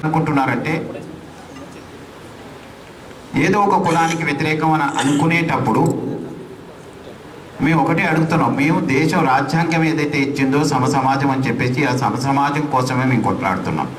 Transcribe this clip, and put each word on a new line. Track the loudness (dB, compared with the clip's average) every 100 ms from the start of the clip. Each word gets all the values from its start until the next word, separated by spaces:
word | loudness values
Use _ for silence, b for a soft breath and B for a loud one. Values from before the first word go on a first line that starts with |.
అనుకుంటున్నారంటే | 0 0 2 2 2 0 -2 -4 -4 -10 -12 -16 -18 -18 -18 -16 -16 -16 -18 -18 -18 -18 -18 -18 -18 -18 -18 -18 -18 -20 -18 -18 -6 0
ఏదో | 2 4
ఒక | 4 4 2
కులానికి | 2 2 0
వ్యతిరేకం | -2 0 0 2 2
అని | 2 0 0
అనుకునేటప్పుడు | 2 4 4 2 2 0 2 2 2 0 -4 -6 -8 -12 -14 -16 -18 -18 -18 -18 -18 -18 -18 -18 -18 -4
మేము | 0 2
ఒకటే | 2 2
అడుగుతున్నాం, | 2 2 2 2 2 2
మేము | 2 2
దేశం | 2 2 2 2 4
రాజ్యాంగం | 2 2 2 2 2
ఏదైతే | 2 2 0 0
ఇచ్చిందో | 0 0 2 2
సమ | 2 2 2
సమాజం | 2 2 2 2
అని | 2
చెప్పేసి, | 0 0 0 2
ఆ | 0 2
సమ | 0 0
సమాజం | 0 2 2 0 0
కోసమే | 0 0 0
మేము | 2 2
కొట్లాడుతున్నాం. | 2 0 0 0 -2 -2 -4